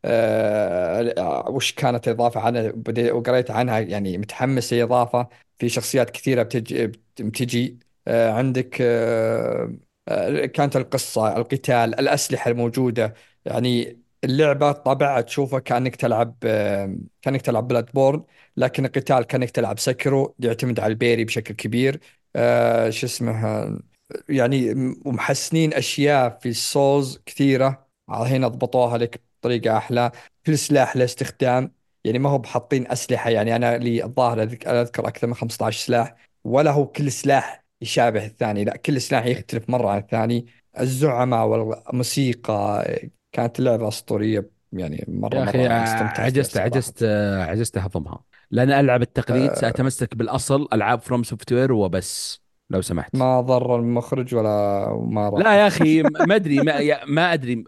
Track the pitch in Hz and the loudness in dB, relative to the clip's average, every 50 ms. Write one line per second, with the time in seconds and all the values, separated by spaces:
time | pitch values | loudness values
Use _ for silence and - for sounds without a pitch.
0 | - - 117 113 117 110 110 110 110 107 107 107 104 90 87 90 90 85 85 107 | 0 0 2 2 2 2 2 2 2 0 2 0 0 0 0 -2 -2 0 0 0
1 | 120 120 - - 90 85 71 64 - - 127 135 - - - - 143 127 120 117 | -2 -2 -2 -2 -2 -2 -2 -4 -4 -4 -4 -2 -4 -4 -4 -2 -2 0 0 0
2 | - - 113 113 117 120 - 123 113 117 120 120 110 110 - 117 113 - 117 117 | -2 -2 0 2 0 0 0 0 -2 0 0 0 -2 -2 -4 -6 -8 -6 -2 0
3 | 120 120 - 120 117 123 123 127 123 - 107 110 127 123 113 110 110 87 95 104 | 0 0 0 0 0 0 0 0 0 0 -2 -2 0 0 0 -2 -2 -2 -4 -4
4 | 101 95 90 90 107 - - - 131 131 135 127 117 - 123 120 117 117 123 123 | -4 -4 -4 -6 -6 -8 -6 -4 -2 0 0 0 0 0 0 0 2 2 2 2
5 | 120 117 - 120 123 - - _ _ _ _ _ - 120 - 123 110 - - 131 | 2 2 0 -2 -2 -2 -10 _ _ _ _ _ -4 -2 -2 -2 -4 0 0 0
6 | 120 - - - - 135 131 123 123 123 - 123 113 - - - 117 104 - - | 0 0 -2 -6 -2 0 2 2 0 0 -2 -4 -4 -2 -2 -2 -2 -2 -4 -10
7 | _ _ _ - 104 107 107 - 123 127 120 120 123 127 120 - _ _ _ _ | _ _ _ -8 -8 -6 -4 -4 -4 -2 -2 -2 -4 -4 -6 -14 _ _ _ _
8 | _ - - 117 117 113 107 113 131 135 123 127 127 127 - - 127 120 120 117 | _ 0 2 2 2 2 2 2 0 0 0 -2 -4 -4 -4 -2 0 2 2 2
9 | 113 117 117 113 113 113 113 113 113 120 117 - 120 - - - _ _ _ _ | 0 0 0 0 0 0 0 0 -2 -2 -2 -4 -4 -6 -8 -14 _ _ _ _
10 | _ - - - 90 95 143 151 143 131 - - 143 143 - 135 127 - - 127 | _ -4 -4 -2 -2 -2 -2 -2 -4 -4 0 0 0 2 0 -2 -2 -2 -4 -4
11 | - - - 113 110 107 78 107 120 - 139 135 - - 127 120 117 113 113 - | -4 -4 -2 0 0 0 0 -2 -2 -2 -4 -4 0 0 2 2 2 0 0 -2
12 | 139 139 147 139 - - 131 123 - 123 120 120 120 120 117 135 131 123 113 120 | 0 0 0 0 -2 -4 -4 -2 -2 -2 -2 0 -2 -2 0 0 0 0 0 0
13 | 110 107 110 - - _ _ _ _ - - 117 120 123 123 120 117 - - - | -2 -2 -4 -12 -20 _ _ _ _ -6 -4 -2 0 0 0 0 -2 -4 -10 -18
14 | _ _ _ _ - 139 127 139 156 147 139 139 147 147 143 - - 127 135 135 | _ _ _ _ -4 -2 2 4 4 4 4 4 2 2 0 0 0 -2 0 2
15 | 147 139 139 123 117 - - - 139 131 123 131 - - 127 120 127 127 - - | 2 0 2 0 -2 -2 -2 -4 -2 -2 -2 -6 -2 0 0 0 0 -2 -4 -2
16 | - 120 113 110 120 117 117 _ - 113 110 104 104 101 101 98 101 98 92 - | -2 0 2 2 0 -2 -4 _ -2 0 0 2 0 0 0 -2 -2 -4 -6 -8
17 | - - _ _ - 135 135 131 - 135 120 110 117 123 123 117 117 - - 135 | -10 -14 _ _ -4 -2 -2 -2 -2 0 -2 0 0 0 0 0 0 0 0 2
18 | 135 135 139 156 - _ _ _ _ _ _ - 123 135 - - 135 127 - 139 | 4 4 2 0 -6 _ _ _ _ _ _ 0 0 0 0 -2 -4 -2 -2 -4
19 | - - 139 127 117 - - 127 123 117 - - 117 101 107 113 - 139 123 - | 0 2 2 2 2 0 -2 -2 -2 -2 -2 -2 -2 -2 -2 -2 -2 -2 -2 0
20 | - 143 139 135 135 - - - 127 117 117 113 - 127 120 - 104 110 110 107 | 0 0 2 2 0 -2 -4 -4 -2 -2 -2 0 -2 -2 -2 0 0 -2 0 0
21 | 123 120 120 117 113 113 - 120 107 - - - - 117 110 120 131 135 135 - | 2 2 2 2 0 -2 -4 -6 -6 -8 -12 -8 -6 -2 0 0 0 0 0 -4
22 | _ - _ _ _ _ _ - 120 120 120 120 117 117 117 117 113 113 110 - | _ -18 _ _ _ _ _ 0 2 4 4 4 4 4 4 2 2 0 -2 -2
23 | - 123 - - 123 117 113 110 110 107 110 110 107 104 104 - - _ _ _ | -6 -6 -6 -4 -4 -4 -2 -2 -2 -2 -2 -4 -4 -6 -8 -10 -12 _ _ _
24 | _ _ - - - - - 135 120 123 139 135 123 113 113 135 131 127 135 - | _ _ -14 -14 -8 -2 0 2 2 2 2 2 2 0 0 0 -2 -4 -4 -6
25 | - 143 123 117 - - 143 - - - 160 160 160 156 151 139 117 - - - | -6 -6 -4 -2 -2 -2 -2 -2 -2 -2 2 2 2 2 2 0 -2 -2 -2 2
26 | 139 147 147 135 127 120 107 - - 120 117 - - - - 143 139 139 139 143 | 2 4 4 4 4 2 -2 -4 -6 -6 -4 -4 -4 -2 0 2 4 4 4 2
27 | 139 127 - - _ - - - 139 139 135 127 131 135 135 - _ _ _ _ | 2 -2 -6 -14 _ -18 -2 0 2 2 4 4 2 0 0 -4 _ _ _ _
28 | _ - 104 107 113 123 135 131 131 120 123 127 127 120 - 127 123 117 120 117 | _ -10 -6 -4 0 0 2 2 0 0 0 -2 -4 0 2 2 2 2 2 0
29 | 120 117 - - _ _ _ _ - 120 123 113 110 113 110 107 - - 123 120 | -2 -2 -4 -12 _ _ _ _ -2 -2 -2 0 0 2 0 0 0 0 0 0
30 | 120 117 - - - - _ _ _ - 156 139 - - 147 139 127 - - 127 | 0 0 -2 -6 -20 -20 _ _ _ 0 0 0 2 2 4 4 4 4 2 0
31 | 123 120 - - 131 - - _ 135 127 123 127 131 - _ _ _ _ _ _ | 0 0 0 -6 -8 -8 -4 _ 0 2 2 0 0 -4 _ _ _ _ _ _
32 | _ - 113 123 135 143 143 139 117 - - 123 - - 143 131 123 - 127 117 | _ -2 0 0 2 2 0 0 -2 -2 -6 -6 -2 0 -2 -2 0 -2 -4 -6
33 | - - 135 113 - 117 113 107 107 113 113 117 120 120 120 117 120 120 117 113 | -2 -2 -2 -2 0 0 2 2 2 2 2 2 2 2 0 0 0 0 0 -2
34 | - 120 127 - 127 120 117 110 110 110 120 113 - - 120 120 120 117 - - | -2 -2 0 2 2 2 2 0 -2 -2 -4 -8 -4 0 0 0 0 0 -4 -4
35 | - 117 117 - - 120 117 - 120 117 110 - 110 110 110 - - - 123 117 | -4 -4 -4 -4 -4 -4 -4 -4 -6 -8 -6 -4 -4 -4 -4 -4 -2 0 0 0
36 | 113 - - _ _ _ _ _ _ 113 120 135 156 156 139 147 139 139 - - | 0 -2 -6 _ _ _ _ _ _ 0 2 4 4 4 4 2 0 0 -2 -4
37 | 147 139 123 - - 139 139 131 - - - - _ _ _ _ 120 117 - - | -2 -2 -2 -2 2 4 4 4 2 -2 -14 -16 _ _ _ _ -10 -4 0 2
38 | 120 117 107 104 104 107 - _ 123 110 104 104 104 104 - - - - 151 131 | 2 2 2 0 -4 -4 -6 _ -4 -2 0 -2 -2 -2 -4 -4 -4 -2 -2 -2
39 | - - 135 120 113 123 123 - - - - 117 110 - 127 123 117 98 101 101 | -2 -2 -2 0 0 0 -2 -2 -6 -8 -8 -6 -4 -2 -2 0 0 0 0 -2
40 | 101 _ - 113 113 113 120 117 117 - _ _ _ _ _ - 127 127 131 131 | -4 _ -2 -2 0 0 -2 -2 -4 -8 _ _ _ _ _ -4 -4 -2 0 2
41 | 147 151 127 120 127 127 123 113 113 107 110 110 110 110 113 - _ - - 123 | 2 2 2 2 0 2 2 2 2 2 2 0 0 -2 -6 -8 _ -6 -2 -2
42 | 123 - - - 135 127 113 - - - 107 104 101 104 104 104 - 50 - - | -2 -2 0 0 0 0 -2 -4 -4 -2 -2 0 0 0 0 0 -2 -2 -4 -6
43 | - - _ _ _ _ - - 120 120 - - 127 127 117 113 113 107 107 - | -8 -10 _ _ _ _ -4 -2 -2 -2 -2 0 0 2 2 2 0 -4 -4 -6
44 | - - 113 104 107 110 107 104 98 - _ _ _ _ - 95 90 78 73 - | -6 -4 -2 0 0 0 0 -2 -4 -6 _ _ _ _ -10 -8 -6 -6 -6 -8
45 | - - 87 95 104 110 127 131 131 123 - 127 127 123 117 117 113 113 113 110 | -8 -8 -6 -4 -4 -2 -2 -2 -2 0 2 2 2 2 2 2 0 0 0 -2
46 | 110 104 - - 110 127 127 139 135 - - 107 92 120 120 135 120 - - - | -2 -2 -2 -2 -2 0 0 0 0 0 -2 -2 -2 0 0 0 -2 -2 -4 -2
47 | 117 110 104 104 104 101 98 95 90 80 90 110 117 - - 95 90 95 - 85 | 0 2 2 2 2 0 0 -2 -2 -2 -2 -2 -2 -2 -2 -4 -4 -4 -4 -6
48 | 73 71 - - _ _ _ - _ _ - 117 127 135 139 139 143 135 123 123 | -8 -8 -12 -16 _ _ _ -20 _ _ 2 2 4 6 6 6 6 6 4 2
49 | 120 - _ - 117 - 127 127 131 139 - - 131 117 113 - 127 135 127 - | 2 0 _ -4 -2 0 2 2 2 2 0 0 -2 -2 0 0 0 -2 0 -2
50 | 127 - - 113 113 110 123 131 - - 139 139 147 - 110 110 104 107 123 113 | -6 -6 -2 -4 -4 -2 -2 -4 0 2 0 0 2 0 0 0 2 2 0 0
51 | - - 127 120 117 - 120 104 - - 127 123 131 135 127 107 101 92 85 92 | 0 -2 -2 -2 -2 -4 -6 -10 -4 -2 0 2 2 4 2 2 2 0 0 -2
52 | 90 - - - - - - - _ _ _ _ _ _ - 92 92 - - 82 | -4 -4 -10 -10 -10 -10 -12 -14 _ _ _ _ _ _ -4 -4 -2 -2 -4 -4
53 | - - - 135 127 127 127 127 123 127 131 123 123 123 123 120 117 117 120 120 | -4 -4 -2 0 2 4 4 2 4 2 2 2 2 2 0 0 2 0 0 -2
54 | 117 - 139 131 123 123 123 117 110 107 104 104 104 101 101 98 101 110 110 113 | -2 -2 -4 -4 -2 -2 0 0 2 2 2 2 2 0 0 0 -2 -2 -4 -4
55 | 117 117 110 107 104 104 101 - 196 220 214 202 208 202 - 160 165 156 156 160 | -4 -2 -2 0 -2 0 0 2 4 4 6 6 6 4 4 4 4 4 4 4
56 | 160 - 302 - - 175 202 220 190 143 143 139 143 160 147 143 147 147 147 143 | 4 2 2 2 2 2 4 2 2 2 2 2 4 2 2 2 2 0 0 0
57 | - 143 143 160 175 180 170 151 127 120 123 113 - | -2 -2 0 2 2 2 2 0 -2 -2 -4 -4 -6